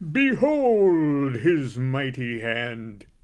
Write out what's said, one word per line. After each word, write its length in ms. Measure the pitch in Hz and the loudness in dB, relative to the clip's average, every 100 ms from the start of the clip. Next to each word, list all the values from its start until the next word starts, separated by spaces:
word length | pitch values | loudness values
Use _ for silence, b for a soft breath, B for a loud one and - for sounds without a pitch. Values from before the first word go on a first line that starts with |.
| 165 | -4
Behold 1200 | 156 277 240 262 302 262 220 196 170 151 143 139 120 | 0 2 2 2 2 2 4 4 4 2 0 -2 0
his 420 | 160 170 131 107 | 0 0 -2 -4
mighty 600 | 131 131 135 127 123 117 | -4 -2 -4 -6 -6 -6
hand. 680 | 113 117 120 113 110 104 - _ | -4 -4 -4 -8 -12 -16 -20 _